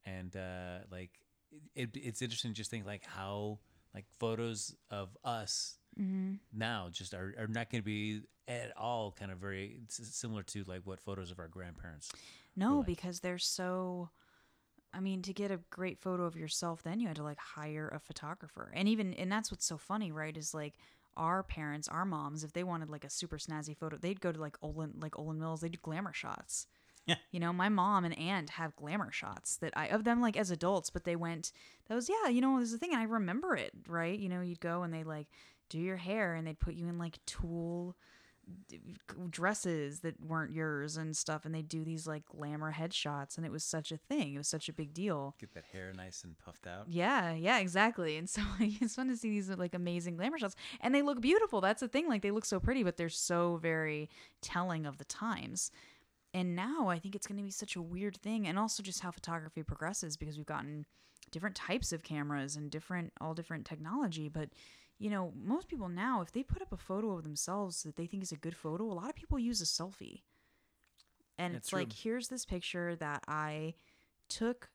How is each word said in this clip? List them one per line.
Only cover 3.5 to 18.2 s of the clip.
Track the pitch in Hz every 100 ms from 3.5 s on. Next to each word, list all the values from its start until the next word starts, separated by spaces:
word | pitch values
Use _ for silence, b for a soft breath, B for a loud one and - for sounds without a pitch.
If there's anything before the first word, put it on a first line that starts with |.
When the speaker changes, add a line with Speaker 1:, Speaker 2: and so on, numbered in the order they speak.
| 107 b b b
Speaker 1:
like, | 101 98 -
photos | 117 113 117 107 - - _
of | 101 95 110
us | 123 117 104 - - - _ -
Speaker 2:
Mm-hmm. | 190 190 190 98 _
Speaker 1:
now | 107 110 113 90
just | 87 92
are, | 92 95 117
are | 110
not | 110 113
gonna | 120
be | 104 104 107 107 - _ -
at | 120 117 -
all | 113 120 107
kind | - 101
of | 92
very | 98 95 101 123 110
s-, | - 113 -
similar | 120 107
to, | 95 104
like, | 92 92 95
what | 95
photos | - 98 90
of | 90
our | 82
grandparents | 85 90 80 90 78 - B B B B -
Speaker 2:
No, | 202
Speaker 1:
were | 285
like. | 202
Speaker 2:
because | 170 180 180
they're | 180 180
so, | - - 180 185 185 180 170 b b b b b b b _
I | -
mean, | 190 190
to | 185
get | 190 202
a | 185 170
great | - 185 -
photo | 190 180 175
of | 165
yourself, | 156 - 170 165
then | 170 196
you | 233
had | 156
to, |
like, | 151 147
hire | - - 151 151 156
a | 147
photographer. | - -